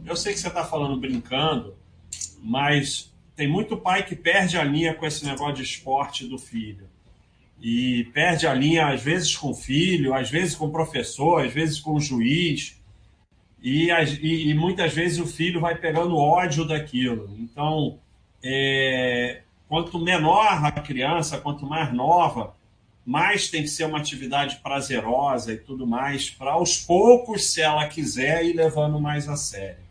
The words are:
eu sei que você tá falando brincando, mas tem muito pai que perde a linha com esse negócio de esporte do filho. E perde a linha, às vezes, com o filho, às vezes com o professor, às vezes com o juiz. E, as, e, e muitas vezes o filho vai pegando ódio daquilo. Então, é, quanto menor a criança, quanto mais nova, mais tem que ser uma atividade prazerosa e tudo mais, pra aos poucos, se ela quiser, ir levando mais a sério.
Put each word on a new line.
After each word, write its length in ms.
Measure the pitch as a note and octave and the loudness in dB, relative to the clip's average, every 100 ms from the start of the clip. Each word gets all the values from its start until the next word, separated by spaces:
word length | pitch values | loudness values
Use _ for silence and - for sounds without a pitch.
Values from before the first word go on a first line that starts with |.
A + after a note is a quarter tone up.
eu 100 | E3+ | -6
sei 200 | E3+ G#3 | -4 -2
que 40 | G3+ | -4
você 120 | F3+ | -4
tá 120 | F3 | -4
falando 380 | D#3+ D#3 C#3+ C3 | -4 -2 -2 -2
brincando, 720 | C3+ B2 - B2+ D#3 C3+ G2 - - - - - - - | -2 -4 -4 0 0 0 -6 -18 -20 -20 -18 -14 -12 -12
mas 680 | A2 B2+ C#3+ D3 - - - _ _ | -4 0 2 2 0 -6 -10 _ _
tem 140 | - C#3+ | -6 -2
muito 300 | F3 A3 A3+ | -2 -2 -4
pai 260 | F#3 F#3+ | 0 0
que 100 | G3 | -2
perde 440 | D#3 E3+ F#3+ F#3 E3+ | -2 2 2 2 0
a 60 | |
linha 280 | C#3+ D3 E3 | 2 2 0
com 140 | D#3+ D#3+ | 0 -6
esse 180 | D3+ | -4
negócio 300 | C#3+ C3+ D3 | -6 -4 -4
de 80 | C3 | -4
esporte 640 | C3 - - C#3 C#3+ - B2 | -8 -10 -2 -2 -2 -6 -10
do 120 | B2+ | -12
filho. 480 | - A2+ G#2+ G2 F#2+ _ _ - _ _ _ _ | -8 -8 -8 -12 -20 _ _ -20 _ _ _ _
E 440 | A#2 A#2+ B2+ B2 A#2 | -2 0 2 0 -2
perde 340 | D3 F3 E3 D#3+ | 2 2 2 2
a 60 | |
linha, 360 | B2+ D3 E3 D3 | 2 4 4 2
às 140 | B2+ | 0
vezes, 320 | B2 F3+ F3+ | 0 0 0
com 160 | - C#3+ | -2 -4
o 40 | |
filho, 580 | A#2+ - C#3 F#3 F3 C3+ | -6 -2 0 2 2 2
às 160 | C3 A#2+ | 0 0
vezes 260 | D3+ F3+ | 0 -2
com 120 | C#3+ D#3 | -2 -4
o 40 | |
professor, 720 | D#3+ D#3+ C3 A#2 - C#3 B2 | -2 -4 -4 -6 0 2 4
às 100 | A#2+ | 2
vezes 280 | C3+ D#3+ - | 0 -2 -2
com 140 | D3+ | -2
o 60 | D3 | -2
juiz. 760 | - B2+ A#2 D#3+ F3 D3 - - - - - _ _ _ _ _ | 0 0 2 2 0 -2 -6 -14 -20 -20 -20 _ _ _ _ _
E, 280 | B2+ C#3+ E3+ | -2 2 4
as, 200 | E3+ D3 C#3+ | 4 2 -2
e, 300 | D#3 E3 D3+ | -2 0 2
e 40 | |
muitas 380 | D3+ F3 F3+ E3 | 2 2 0 0
vezes 260 | C3+ F3 E3 | 0 0 -2
o 80 | E3 | -4
filho 340 | - E3+ F3 | -2 -2 0
vai 160 | E3+ E3 | -2 -2
pegando 400 | E3 D#3 F3 D#3+ | -2 0 0 2
ódio 500 | D3 F3 F3+ D3 D#3 | 4 4 2 0 0
daquilo. 680 | D#3 D3+ B2+ B2+ A2+ G2+ G#2 | -2 -2 -2 0 -2 -8 -12
Então, 600 | A#2 C#3+ D3+ D#3 C3+ - _ _ _ _ | -12 -4 -2 0 -2 -4 _ _ _ _
é, 1000 | B2+ C3 C#3 C3+ C3 B2+ B2+ A#2+ B2 B2 _ _ _ | -4 0 2 2 2 2 0 0 -2 -6 _ _ _
quanto 320 | D#3 E3+ F3 | -4 -2 -4
menor 480 | E3+ F3+ D#3 G3+ G#3+ E3+ | 0 2 4 6 4 4
a 100 | D3 | 0
criança, 680 | D3+ D3 C3 C3+ E3+ D#3 C3 | -2 -6 -4 0 0 -2 -4
quanto 260 | D3 D3 | -6 -8
mais 260 | C#3 D#3 B2 | -6 -4 -2
nova, 640 | B2 C#3+ F3 D#3 B2 G#2 - _ _ _ _ | 0 4 4 4 0 -10 -14 _ _ _ _
mais 460 | B2 C#3+ F#3 G3+ - | -4 0 2 0 -2
tem 120 | D#3+ | -2
que 60 | D3 | -4
ser 160 | - | -2
uma 140 | D#3 D3+ | -2 -2
atividade 580 | D3 C3+ C3 C#3 C3+ - | -6 -8 -2 -2 -2 -6
prazerosa 960 | C3+ C#3 C3+ B2 A2 B2+ C#3 B2+ A2+ | -6 -6 -2 -4 0 0 2 0 -4
e 40 | A2 | -10
tudo 300 | - C3 B2 | -10 -6 -4
mais, 440 | A#2 C#3 C#3 - | -2 -2 -4 -6
pra 220 | - C3+ | -6 -2
aos 260 | D#3+ F3 - | 0 2 -2
poucos, 680 | - F3 A3+ A#3+ A#3 G#3 - | 4 6 10 8 6 -4 -2
se 80 | E3 | 0
ela 260 | D#3 D3+ D3+ | 2 2 -2
quiser, 560 | D#3+ C#3 A#2+ C3+ E3 | -4 -4 -2 0 2
ir 80 | E3+ | 0
levando 480 | E3 D#3+ D3+ D3+ D3+ | 2 2 2 0 0
mais 280 | D3 D3 D3 | -2 -4 -4
a 80 | D3 | -6
sério. 460 | - G2+ G2 F2 - | -6 -8 -12 -14 -20